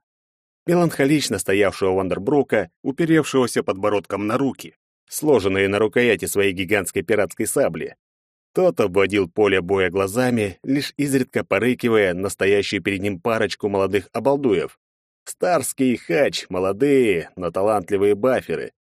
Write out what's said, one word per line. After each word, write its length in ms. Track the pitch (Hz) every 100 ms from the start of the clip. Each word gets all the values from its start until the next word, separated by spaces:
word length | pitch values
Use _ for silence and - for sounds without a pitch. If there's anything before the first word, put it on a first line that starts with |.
| _ _ _ _ _ _ -
Меланхолично 720 | 175 165 - 139 151 - 101
стоявшего 540 | - 98 98 - 95
Вандербрука, 800 | 92 92 90 101 143 127 113 87 _
уперевшегося 800 | - 135 170 160 143 135 120 123
подбородком 640 | 104 95 104 101 - 98 104
на 120 | 123
руки, 380 | 135 - - _ _ _ _
сложенные 600 | - 151 127 95 95 98
на 100 | 104
рукояти 460 | 107 123 123 98
своей 280 | 90 101 101
гигантской 500 | 90 87 104 87 101
пиратской 440 | 87 104 95 - 110
сабли. 500 | 147 110 80 71 - _ _ _ _ _
Тот 240 | - 180 -
обводил 500 | 104 92 98 101 90
поле 320 | - 104 95
боя 300 | 87 98 92
глазами, 680 | 92 98 113 127 120 101 92
лишь 320 | 123 139 - -
изредка 480 | 143 135 123 113
порыкивая 680 | 95 98 117 123 120 110 98
настоящую 680 | 87 98 - 98 101 95 101
перед 200 | 90 98
ним 180 | 101 90
парочку 480 | 117 113 104 - 104
молодых 400 | 98 98 98 -
обалдуев. 640 | 117 117 143 135 92 67 - _ _ _ _
Старский 720 | - - 180 165 - - 131
и 20 | 113
Хач — 500 | - 165 120 82 -
молодые, 800 | 92 95 101 143 135 117 85 -
но 160 | - 87
талантливые 640 | 92 101 107 85 98 101
баферы. 560 | 101 127 117 - 78 - -